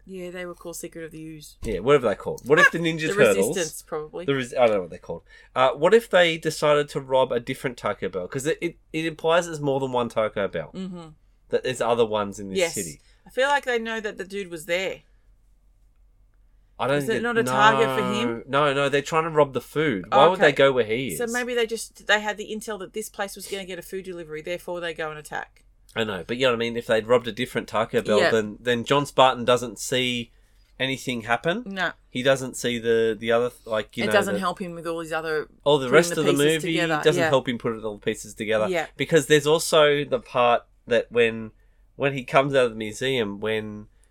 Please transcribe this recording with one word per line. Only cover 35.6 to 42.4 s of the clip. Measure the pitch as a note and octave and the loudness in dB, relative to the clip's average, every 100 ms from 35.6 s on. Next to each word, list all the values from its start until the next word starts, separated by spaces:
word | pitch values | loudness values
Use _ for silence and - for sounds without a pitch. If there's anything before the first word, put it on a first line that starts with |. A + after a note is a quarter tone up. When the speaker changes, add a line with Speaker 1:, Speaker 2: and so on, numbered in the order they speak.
Speaker 2:
all | - D3 | 2 2
the | C3 | 6
Speaker 1:
putting | C#3 | 4
Speaker 2:
rest | E3+ | 4
Speaker 1:
the | E3 | 2
Speaker 2:
of | D3 | 2
the | |
Speaker 1:
pieces | C#3+ D3 D#3+ | 2 2 2
Speaker 2:
movie | D#3 | 0
Speaker 1:
together. | E3 E3 D#3 | -2 0 2
Speaker 2:
doesn't | D3+ F3 | 2 4
Speaker 1:
Yeah. | E3 | 2
Speaker 2:
help | C#3 B2+ | 2 0
him | A#2+ | -4
put | C3 A2 | -4 -4
all | G#2+ G#2 | -6 -6
the | - | -4
pieces | G#2+ A2 G#2 | -4 -8 -8
together. | G#2 G#2+ G#2+ | -2 0 2
Speaker 1:
Yeah. | E3+ - - | 0 -4 -6
Speaker 2:
Because | C3+ D#3+ C3+ | 2 2 6
there's | D3+ C#3 | 4 4
also | D#3+ - E3 D3 C#3+ C3+ | 2 4 4 6 4 0
the | B2+ | -4
part | - C3 A#2+ A#2 - _ - | -2 2 4 2 0 _ 0
that | A#2 - | 0 2
when, | A#2 A#2 A2+ A2 - _ _ _ - | 2 2 0 -10 -16 _ _ _ -6
when | C3+ | -4
he | C#3 | -4
comes | B2+ D3 | 0 2